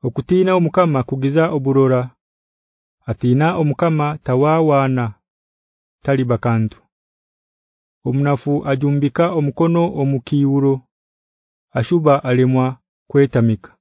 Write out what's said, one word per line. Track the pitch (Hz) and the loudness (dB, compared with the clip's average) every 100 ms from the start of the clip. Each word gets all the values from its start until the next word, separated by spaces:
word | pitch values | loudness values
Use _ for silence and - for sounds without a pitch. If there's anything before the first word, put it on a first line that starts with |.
Okutiina | 131 - - 185 185 185 | -6 -8 -2 0 2 2
Omukama | 165 185 180 139 | 0 2 0 0
kugiza | 123 135 135 147 165 | -4 -4 -2 0 0
oburora. | 156 135 135 135 127 127 _ _ _ _ _ _ _ _ _ - | -2 0 2 2 2 -2 _ _ _ _ _ _ _ _ _ -10
Atiina | - 123 127 156 180 | -4 0 2 2 0
Omukama | 151 135 170 156 147 151 | -2 0 -2 0 -4 -6
tawawaana, | - 127 147 160 156 139 135 131 117 104 _ _ _ _ _ _ _ _ | -4 0 2 2 2 2 2 -2 -4 -8 _ _ _ _ _ _ _ _
taliba | - 135 123 120 | -4 -2 0 -2
kantu. | 120 117 110 - _ _ _ _ _ _ _ _ _ _ _ _ 127 | 0 0 -2 -6 _ _ _ _ _ _ _ _ _ _ _ _ -6
Omunafu | 131 143 139 - 143 143 | -2 -2 -2 -2 -4 -2
ajumbika | 139 143 143 143 - 170 | -2 0 0 -2 0 -2
omukono | 175 147 - 165 170 170 - | 0 -4 0 0 2 0 -2
omukiwuro, | 139 135 - 147 139 139 139 135 _ _ _ _ _ _ _ _ _ | -2 -2 -2 0 2 2 0 -2 _ _ _ _ _ _ _ _ _
ashuba | 120 120 175 151 139 | -6 -2 0 2 2
alemwa | 131 123 127 131 127 127 _ _ _ | 2 0 2 2 -2 -6 _ _ _
kwetamika. | 143 139 131 113 110 - _ | 0 2 2 0 0 -8 _